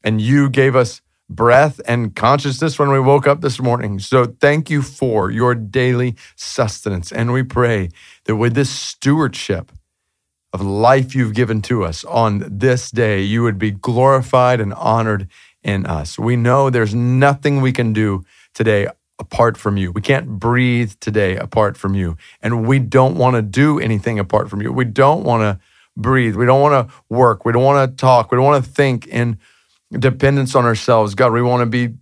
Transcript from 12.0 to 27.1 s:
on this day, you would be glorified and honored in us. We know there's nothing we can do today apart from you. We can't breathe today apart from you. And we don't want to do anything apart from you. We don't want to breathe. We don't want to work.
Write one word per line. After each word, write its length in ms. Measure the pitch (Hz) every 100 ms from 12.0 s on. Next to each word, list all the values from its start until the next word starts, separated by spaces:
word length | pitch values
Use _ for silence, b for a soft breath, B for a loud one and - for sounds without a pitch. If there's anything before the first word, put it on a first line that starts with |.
on 420 | - 113 110 101 -
this 420 | 101 131 123 -
day, 300 | 117 110 101
you 200 | 98 113
would 140 | 117 98
be 140 | 107
glorified 880 | 98 123 120 131 135 131 131 123 123
and 140 | 101
honored 560 | - - 113 113 104 95 b b b
in 220 | - 98 92
us. 340 | 80 78 -
We 160 | 113 123
know 340 | 117 131 135
there's 240 | 123 107
nothing 680 | 113 123 127 139 139 147 143
we 100 | 131
can 220 | 127 117
do 300 | 107 107 95 92 b b
today 340 | - 110 104 98 - _ -
apart 400 | - - 117 107
from 200 | 104 101
you. 140 | 92
We 80 | 90
can't 260 | 104 135 165
breathe 640 | 104 113 120 127 120 113 -
today 380 | - 107 98 92
apart 400 | 95 117 104 -
from 180 | 98 98
you. 220 | 87 82 B B
And 260 | 110 117 110
we 120 | 135
don't 360 | 113 131 131 -
want 200 | 127 120
to 60 |
do 380 | 104 123 151 147
anything 400 | - 107 117 110
apart 300 | 95 107 101
from 120 | 101
you. 100 | 110
We 140 | 127 120
don't 380 | 104 139 160
want 180 | 196 117
to 180 | 107 95 b b b -
breathe. 400 | 113 131 113 101
We 100 | 123
don't 160 | 135
want 280 | 147 139 113
to 60 | -
work. 360 | _